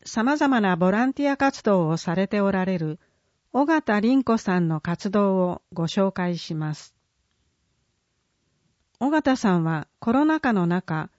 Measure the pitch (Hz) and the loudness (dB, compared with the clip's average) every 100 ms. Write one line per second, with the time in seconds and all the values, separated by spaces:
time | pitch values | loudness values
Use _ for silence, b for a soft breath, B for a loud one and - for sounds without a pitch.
0 | - - 233 294 294 254 202 180 180 202 | -8 -2 0 0 2 2 2 2 2 2
1 | 262 269 285 277 277 - - 196 160 160 | 0 0 -2 0 0 0 0 2 2 0
2 | - 170 196 208 196 196 185 185 156 156 | -2 -2 0 0 0 0 -2 -2 -4 -8
3 | _ _ _ _ _ 254 285 320 - 208 | _ _ _ _ _ -2 2 0 2 0
4 | 220 269 240 226 - 180 165 160 - 170 | 2 2 2 0 0 0 0 -2 -4 -6
5 | 208 208 202 190 180 175 - 185 165 - | -2 0 2 2 0 -4 -10 -6 -4 0
6 | 190 190 180 170 - 156 156 151 - _ | 0 0 -4 -4 -6 -6 -6 -8 -12 _
7 | _ _ _ _ _ _ _ _ _ _ | _ _ _ _ _ _ _ _ _ _
8 | _ _ _ _ _ _ _ _ _ _ | _ _ _ _ _ _ _ _ _ _
9 | 254 302 294 262 214 180 160 160 - _ | -2 0 0 0 2 2 0 -4 -8 _
10 | 233 247 302 311 269 208 170 175 - 156 | -2 2 2 2 0 0 0 -2 -4 -6
11 | 165 | -6